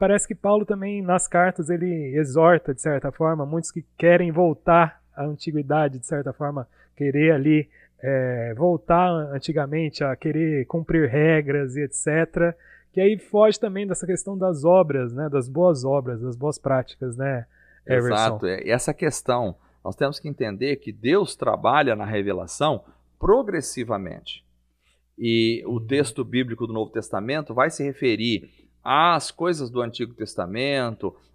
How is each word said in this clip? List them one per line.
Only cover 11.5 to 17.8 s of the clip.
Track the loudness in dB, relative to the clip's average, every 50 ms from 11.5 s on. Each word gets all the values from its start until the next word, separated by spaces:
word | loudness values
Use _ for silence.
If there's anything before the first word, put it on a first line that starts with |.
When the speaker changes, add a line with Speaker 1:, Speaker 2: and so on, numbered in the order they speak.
| 0 -2 -2 -2 -4
Speaker 1:
e | -4 -6
et | -6 -6
cetera, | -6 -2 0 0 0 0 0 0 0 0 0 0 _ _ -20 -20 -20 _ _ -2
que | 2
aí | 4 4 4 2
foge | -2 0 4 6 6 6 6 4
também | -2 -6 -4 -4 -6
dessa | -6 -6 -6 -4
questão | -4 -4 -4 -4 -6 -6
das | -2 -2 -2 0 2 4
obras, | 6 6 6 6 4 2 -2 -2 -4 -4
né? | -6 -6 -2
Das | -2 -2 -2 -2
boas | 0 2 4 4 4 2 0
obras, | -2 0 0 -2 -4 -6 -6
das | -6 -8 -8
boas | -6 -4 -6 -4 -4
práticas, | -2 0 0 0 -2 -4 -8 -10 -8 -8 -6
né, | -4 -4 -4 -4 -4 -8 -10 _ _ _ _ _ _